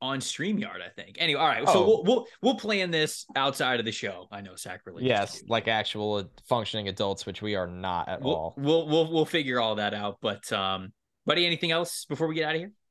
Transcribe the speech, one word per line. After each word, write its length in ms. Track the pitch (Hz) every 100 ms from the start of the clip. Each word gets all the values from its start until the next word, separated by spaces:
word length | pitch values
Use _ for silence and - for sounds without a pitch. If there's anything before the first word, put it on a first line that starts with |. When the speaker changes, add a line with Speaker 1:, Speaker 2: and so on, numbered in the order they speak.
Speaker 1:
on 180 | 131 135
StreamYard, 640 | - - 175 214 - 92
I 80 | 90
think. 260 | - - -
Anyway, 200 | 165 139
all 80 | 156
right, 180 | - -
so 160 | 196
Speaker 2:
Oh. 40 | 202
Speaker 1:
we'll, 160 | 220
we'll, 240 | 175 247 - -
we'll 140 | 240 220
plan 360 | 208 202 180
this 340 | 160 156 - - 135
outside 440 | 139 135 131 123
of 60 | 110
the 60 |
show. 340 | 110 101 90 92
I 100 | 101
know, 140 | 98 90
sacrilegious 520 | - 92 - 85 127
Speaker 2:
Yes, 260 | 107 101 -
Speaker 1:
to 60 | -
do. 60 |
Speaker 2:
like 160 | 113 110
actual 600 | 110 104 107 104 104 92 - -
functioning 400 | 120 104 110 98
adults, 360 | 92 101 98 -
which 160 | 92
we 140 | 107 98
are 120 | 87
not 420 | 90 95 87 -
at 120 | 92
Speaker 1:
We'll, 140 | 127 82
Speaker 2:
all. 180 | 82 -
Speaker 1:
we'll, 300 | 143 165 151
we'll, 240 | 156 160
we'll 120 | 160 151
figure 360 | 170 135 123
all 140 | 113 104
that 180 | 104
out. 240 | 104 104 98
But, 300 | 110 101 -
um, 400 | 104 95 95 92 - _ _ -
buddy, 200 | 165 175
anything 260 | 160 175
else 320 | 165 170 - -
before 220 | 139 160
we 80 | 160
get 100 | 151
out 100 | 160
of 40 |
here? 120 | 190 - _